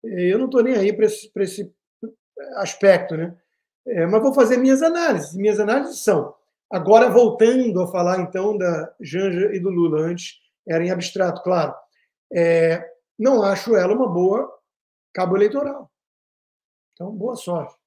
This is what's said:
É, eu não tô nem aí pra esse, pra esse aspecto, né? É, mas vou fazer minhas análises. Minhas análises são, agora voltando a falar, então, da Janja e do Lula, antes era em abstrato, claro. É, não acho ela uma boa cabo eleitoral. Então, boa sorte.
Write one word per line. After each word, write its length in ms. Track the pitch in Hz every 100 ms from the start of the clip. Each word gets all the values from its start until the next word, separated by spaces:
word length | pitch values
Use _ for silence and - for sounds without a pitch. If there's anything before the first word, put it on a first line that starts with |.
É, 280 | 226 185 180
eu 60 | 208
não 120 | 262
tô 100 | 262
nem 140 | 240
aí 180 | 240 196
pra 140 | 214 214
esse, 220 | - -
pra 140 | -
esse 280 | 190 - 190 _ _ _ - _ _ - - 254
aspecto, 600 | 196 - 196 175 185 160
né? 200 | 170 175 _ _ _ _ -
É, 200 | 208 170
mas 160 | 214
vou 120 | 269
fazer 240 | 277 226 247
minhas 240 | 262 269
análises. 520 | 320 339 339 190 147
Minhas 240 | 175 202 202
análises 460 | 208 254 285 -
são, 300 | - 165 - - _ _ _
agora 380 | 185 165 220 247
voltando 720 | 214 233 - 226 262 240 185
a 80 | 175
falar, 320 | 180 175 185
então, 360 | 175 180 196 208
da 380 | 180 165 156 _
Janja 520 | 165 165 196 175 208
e 40 | 196
do 120 | 180
Lula, 320 | 180 170 156
antes 360 | 160 175 - - _ _ -
era 160 | 165
em 60 | 175
abstrato, 520 | 185 175 - 180 175
claro. 320 | 180 180 147 - _ _ _ _ _
É, 600 | 175 170 165 165 165 - - _ _
não 240 | 226 262
acho 320 | 196 196 -
ela 200 | 214 180
uma 140 | 226 247
boa 480 | 175 185 214 277 - _ _ _ _ _
cabo 240 | - 185 190
eleitoral. 540 | 208 277 285 277 - _ _ _ _ _ _ _ _ _ _
Então, 180 | _ 180
boa 240 | 214 220
sorte. 420 | 240 - 175 139 _